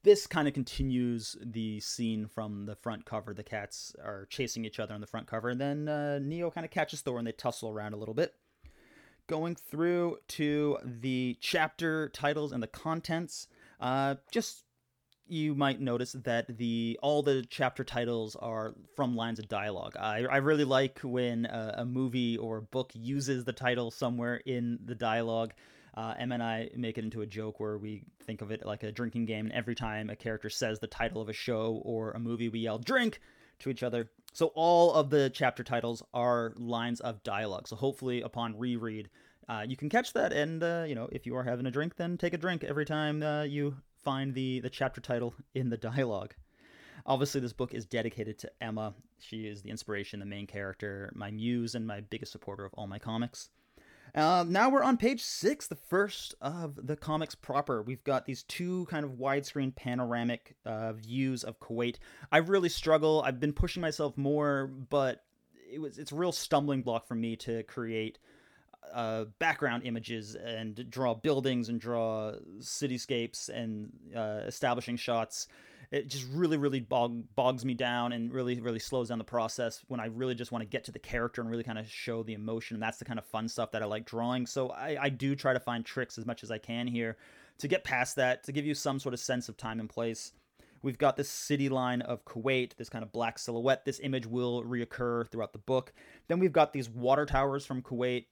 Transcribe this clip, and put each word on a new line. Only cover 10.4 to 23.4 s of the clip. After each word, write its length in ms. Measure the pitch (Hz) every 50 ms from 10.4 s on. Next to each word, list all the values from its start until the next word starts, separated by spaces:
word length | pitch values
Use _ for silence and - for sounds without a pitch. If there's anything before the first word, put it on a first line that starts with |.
| 151 147 147 147 147 147 143 - -
the 540 | 127 120 117 117 131 127 127 127 123 123 _
chapter 680 | - - - 170 156 156 - - 170 165 156 160 156 143
titles 420 | - - 147 143 147 151 151 143
and 100 | - 123
the 60 | 113
contents, 800 | - - - - 160 160 165 - - 160 165 175 156 - - - _ _ _ - - - _
uh, 380 | - 123 127 135 139 139 139 139 _ _
just, 320 | - 233 220 - - - _ _ _ _ _ _ _ _ _ _ _ _ _ -
you 260 | 175 160 156 151 147
might 260 | 139 143 139 135 -
notice 360 | 139 127 120 120 123 - - 131 110
that 340 | 131 117 117 117 - 120 110
the, 400 | 120 117 117 117 117 117 117 -
all 220 | - 143 147 147
the 240 | 143 143 139 135 120 -
chapter 360 | - - 135 127 - - 127
titles 500 | - - 120 120 117 120 113 110 107 -
are 400 | - - 117 113 110 110 110 107 - - - _
from 180 | - 139 123 123
lines 240 | 113 113 117 113 110
of 80 | 107
dialogue. 480 | - 117 101 101 107 98 90 90 - -
I, 280 | - 101 107 104 110 123
I 140 | 127 131 139
really 260 | 135 147 156 147 147
like 340 | 131 135 131 135 131 - - -
when, 420 | 127 120 127 123 120 120 113 117
uh, 300 | - - 117 110 110 - -
a 60 | 120
movie 520 | 123 123 127 131 127 120 127 120 117 117
or 200 | 110 113 113 110
a 60 | 110
book 280 | 110 - - 131 127 -
uses 520 | - 113 113 120 139 143 135 131 139 127